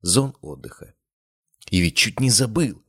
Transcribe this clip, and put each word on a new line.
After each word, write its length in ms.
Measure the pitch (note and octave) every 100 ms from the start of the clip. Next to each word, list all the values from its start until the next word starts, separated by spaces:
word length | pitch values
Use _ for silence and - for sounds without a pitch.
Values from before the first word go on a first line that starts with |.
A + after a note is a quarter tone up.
зон 340 | F2 G2 C3+ -
отдыха. 500 | - C2+ - - - _ _ _ _ _ _ _ -
И 100 | F#2
ведь 160 | F2 -
чуть 240 | - -
не 80 | C3
забыл. 540 | A2+ B2+ A2+ C#3+ -